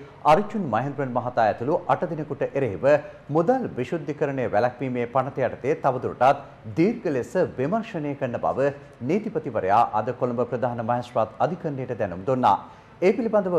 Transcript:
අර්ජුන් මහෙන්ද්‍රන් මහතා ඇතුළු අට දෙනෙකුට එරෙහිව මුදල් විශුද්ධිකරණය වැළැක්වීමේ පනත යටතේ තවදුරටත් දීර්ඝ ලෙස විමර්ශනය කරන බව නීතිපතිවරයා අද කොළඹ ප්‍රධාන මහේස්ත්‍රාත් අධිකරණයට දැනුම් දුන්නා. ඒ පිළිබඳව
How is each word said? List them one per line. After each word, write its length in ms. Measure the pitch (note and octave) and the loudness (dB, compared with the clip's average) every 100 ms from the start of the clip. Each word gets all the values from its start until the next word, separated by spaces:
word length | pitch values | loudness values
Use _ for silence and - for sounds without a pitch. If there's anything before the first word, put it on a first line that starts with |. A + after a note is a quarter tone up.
| - - | -8 -2
අර්ජුන් 440 | D3 D#3+ G#3 A3 D#3 | 4 6 4 -4 -2
මහෙන්ද්‍රන් 460 | G#2+ C#3 C#3+ C3+ | 0 -2 -4 -4
මහතා 320 | A#2+ A#2+ B2 G#2+ | -2 -2 2 2
ඇතුළු 300 | F#2+ A#2+ - - | 2 0 -2 0
අට 180 | C3+ | 0
දෙනෙකුට 380 | F3 D#3 D3 C#3 C3 | 0 -4 -6 -4 -2
එරෙහිව 360 | C#3 B2+ G#2 B2+ D3 - - - | 0 -2 0 4 4 2 -14 -2
මුදල් 360 | D3 F3 C4 G3+ | 2 2 2 0
විශුද්ධිකරණය 760 | C#3 - E3+ D3 C#3 C#3+ C3+ A2+ | -4 -4 -4 -6 -2 -2 0 0
වැළැක්වීමේ 560 | G2+ A#2+ - C3+ B2 A#2 | 2 2 0 -4 -2 0
පනත 400 | C3+ C3 C#3 A#2+ | 0 -2 0 -2
යටතේ 300 | F#2+ B2 D#3+ | -2 -2 0
තවදුරටත් 680 | D3 B2+ A#2 - B2+ C#3+ - - A2 | 0 0 -4 2 4 4 -2 -16 -6
දීර්ඝ 360 | G#2+ F#3 - F#3 | 2 2 2 -2
ලෙස 240 | C3+ A2+ C#3 C3 | -2 -2 0 -2
විමර්ශනය 580 | - C3+ A3 G#3+ E3+ D3 | 0 -2 -2 -4 -6 -6
කරන 220 | C#3 C3 A#2+ | -4 -4 -2
බව 320 | E2 F#2 C#3+ C#3+ - - | -2 0 0 -2 -10 -8
නීතිපතිවරයා 800 | B2 G3+ G#3+ - - G#2+ F#2 G#2+ A#2 | -2 -2 -2 -6 -4 -2 2 4 4
අද 200 | G#2+ A2 | 0 -2
කොළඹ 320 | A#2 B2+ A#2+ | -2 -2 -2
ප්‍රධාන 400 | A#2+ B2 A#2+ A#2+ | -2 -2 -4 -2
මහේස්ත්‍රාත් 480 | A2+ B2 A#2+ A#2+ A2 - | -2 -2 -2 -2 -2 0
අධිකරණයට 580 | C3+ F3+ D#3+ C3+ B2 A2+ | -2 -2 -6 -6 -6 -4
දැනුම් 300 | G2+ F2 F#2+ | -4 -4 -2
දුන්නා. 320 | C3 A#2 F#2+ - - - - | 2 4 4 0 -20 -20 0
ඒ 120 | F3+ | 2
පිළිබඳව 420 | A3 A3+ G#3 F#3 | 2 2 0 2